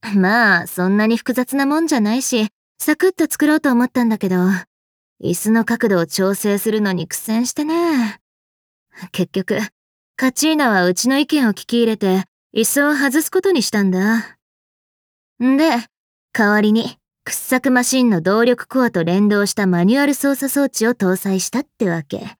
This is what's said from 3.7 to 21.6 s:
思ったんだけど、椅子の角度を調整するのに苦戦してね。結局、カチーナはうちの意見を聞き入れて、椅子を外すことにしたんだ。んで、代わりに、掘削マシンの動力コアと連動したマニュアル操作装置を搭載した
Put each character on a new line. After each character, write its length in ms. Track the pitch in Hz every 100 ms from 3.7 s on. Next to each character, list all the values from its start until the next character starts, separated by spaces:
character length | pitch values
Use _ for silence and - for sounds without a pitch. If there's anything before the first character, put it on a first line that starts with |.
思 120 | 240
っ 60 | 247
た 140 | 262
ん 60 | 233
だ 80 | 220
け 100 | 196
ど、 80 | 180 180 190 - _ _ _ _ _
椅 80 | -
子 180 | 175 214
の 140 | 226
角 240 | 220 233 233
度 100 | 185
を 80 | 165
調 280 | - 190
整 240 | 196 208 202
す 120 | 220
る 120 | 214
の 100 | 202
に 160 | 180 165
苦 80 | -
戦 300 | - 220 247
し 80 |
て 100 | -
ね。 560 | 302 330 339 294 220 - _ _ _ _ _ _ _ - 180
結 200 | - 180
局、 280 | - 185 208 214 _ _ _ _
カ 160 | - 262
チ 200 | - 311
ー 60 | 311
ナ 120 | 269
は 160 | 202
う 80 | 180
ち 160 | 180 240
の 100 | 269
意 80 | 302
見 220 | 302 247
を 40 |
聞 140 | 196 -
き 120 | 240
入 80 | 233
れ 100 | 220
て、 280 | 196 185 185 _ _
椅 120 | - 226
子 160 | 285
を 120 | 285
外 280 | 294 277 277
す 80 | 311
こ 100 | 370
と 100 | 392
に 120 | 339
し 80 | -
た 120 | 214
ん 80 | 196
だ。 460 | 185 202 226 - - _ _ _ _ _ _ _ _ _ _
ん 140 | 247 269
で、 300 | 320 240 220 _ _ _ _
代 140 | - 208
わ 100 | 208
り 120 | 214
に、 260 | 220 254 - _ _
掘 120 | - -
削 340 | - 254 269
マ 140 | 247
シ 200 | 247 262
ン 40 | 247
の 140 | 185
動 240 | 165 208 233
力 200 | 240 -
コ 160 | 262
ア 80 | 240
と 140 | 185
連 240 | 170 185 208
動 160 | 208
し 80 | 202
た 140 | - 196
マ 180 | 180
ニ 140 | 180 262
ュ 20 |
ア 60 | 285
ル 80 |
操 200 | 277 277
作 140 | 269 269
装 140 | 285
置 240 | 277 - 220
を 80 |
搭 200 | 247 190
載 260 | 185 196 190
し 100 | -
た 100 | 240